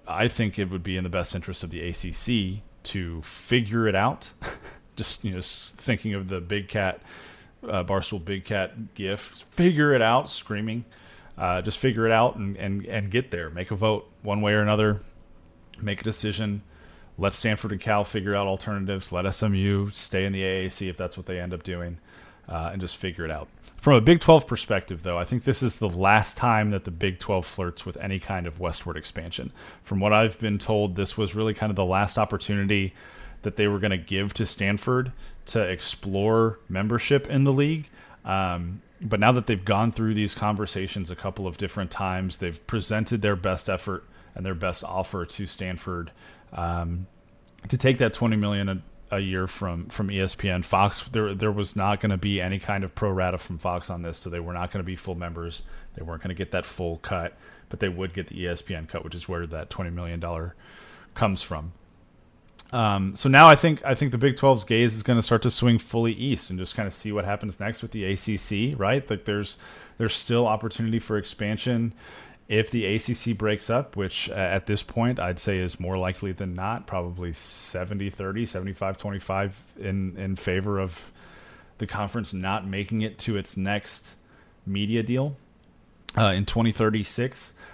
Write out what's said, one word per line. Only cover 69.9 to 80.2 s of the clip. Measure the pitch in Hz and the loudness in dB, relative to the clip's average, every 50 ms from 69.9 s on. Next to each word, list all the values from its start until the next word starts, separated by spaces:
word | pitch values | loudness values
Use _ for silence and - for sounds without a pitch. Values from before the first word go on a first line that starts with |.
| - - | -6 -2
there's | 113 107 - | -2 -2 0
still | - - - 117 117 120 | -2 -2 0 2 4 4
opportunity | 107 107 107 110 110 - - 113 110 113 113 | 4 2 0 -2 -6 -4 -2 -2 0 0 -2
for | - - 107 104 | 0 0 -2 -2
expansion | 98 - - - 107 104 110 101 - 123 123 117 117 110 - - - - - - - - - - _ - | -2 -4 -6 -4 -2 -2 -2 -2 0 0 0 2 0 -2 -4 -8 -16 -20 -20 -20 -20 -20 -20 -20 _ 0
if | 107 110 110 - | 2 2 2 2
the | - 117 104 | 0 0 0
A | 95 107 | 2 0
C | 110 - - | 0 0 -2
C | 117 - - 120 113 | -4 -2 -2 -2 -2
breaks | 98 107 107 107 101 - - | 0 0 0 0 -2 0 0
up, | 117 131 143 - - | 0 0 0 -2 -4
which, | 104 95 92 - - - - | -4 -4 -4 -4 -6 -6 -4
uh, | |
at | - 98 95 87 98 98 - | -2 -2 0 0 0 0 0
this | - 104 - | 0 -2 -2
point | - - - 117 113 123 123 - | -2 -4 -2 0 2 2 0 0
I'd | 87 90 90 - | -2 -2 -4 -2
say | - 107 98 92 | -2 -2 0 0
is | 90 87 - - | -2 -4 -4 -6
more | 85 90 95 92 | -4 -4 -2 0
likely | 92 92 92 - 104 95 | -2 -2 -2 -4 -4 -6
than | 90 - 98 92 87 | -4 -4 -6 -6 -4
not, | 90 92 101 117 - - | -4 -4 -4 -4 -6 -6
probably | - 98 92 87 90 90 90 90 85 80 | -6 -4 -4 -4 -4 -6 -6 -6 -6 -6
seventy | - - - - - - - - 90 92 95 104 98 101 98 | -8 -10 -10 -12 -12 -12 -8 -6 -6 -6 -4 -4 -4 -4 -6
thirty, | - - 95 95 98 113 117 | -6 -6 -6 -4 -2 -2 -4
seventy-five | 113 - 92 92 98 92 - 98 95 95 | -4 -4 -6 -6 -6 -6 -4 -4 -4 -4
twenty-five | - - 101 98 95 - - 95 98 101 101 98 - - - - - | -4 -6 -6 -6 -6 -4 -2 -2 0 0 -2 -4 -10 -18 -20 -16 -8
in, | 101 98 95 98 95 95 87 | -6 -4 -2 -2 -2 -4 -4
in | 90 | -6